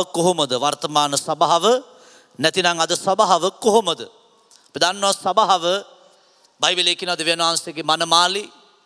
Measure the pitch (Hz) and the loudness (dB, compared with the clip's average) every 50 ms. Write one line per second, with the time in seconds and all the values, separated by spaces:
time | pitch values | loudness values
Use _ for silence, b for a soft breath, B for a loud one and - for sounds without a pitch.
0 | 185 - - 175 165 180 180 160 147 127 127 120 127 143 143 - - 160 151 147 | 0 0 0 0 2 2 2 0 -2 -2 -2 -2 -2 -2 -2 -4 -6 -2 0 0
1 | 147 143 143 127 - 160 156 151 170 151 170 170 170 214 247 254 277 - b b | 0 0 -2 -4 -4 -4 -2 0 2 2 4 4 4 2 2 2 -2 -8 b b
2 | b b b b b b b - 135 160 - 190 175 175 170 165 165 160 175 - | b b b b b b b -2 -2 -2 0 0 0 0 0 0 -2 -2 -2 -2
3 | - 190 190 196 214 180 190 165 160 196 - - - 233 202 226 - 170 156 120 | -2 0 2 2 2 4 2 2 2 -2 -4 -2 0 2 2 2 2 0 -4 -6
4 | 113 - - _ _ _ _ _ _ b b b b b - - 165 175 190 202 | -8 -16 -20 _ _ _ _ _ _ b b b b b -4 -2 0 0 0 0
5 | 202 196 190 - - 190 185 214 214 175 190 180 165 175 185 202 190 - - _ | 0 0 0 0 -2 0 2 2 2 4 2 2 0 -2 -2 -2 -6 -10 -20 _
6 | _ b b b b b b b b b _ _ 143 160 180 175 175 175 175 - | _ b b b b b b b b b _ _ -2 0 0 0 0 -2 -2 -2
7 | 190 180 175 151 160 160 165 170 170 165 165 160 - 170 151 165 160 147 156 160 | -4 -6 -6 -2 -2 -2 -2 0 0 -2 -2 -4 -6 -8 -10 -6 -4 -2 -2 -2
8 | 165 165 165 170 175 180 190 202 208 - - _ _ _ _ _ _ | 0 2 2 2 2 2 0 -4 -8 -12 -16 _ _ _ _ _ _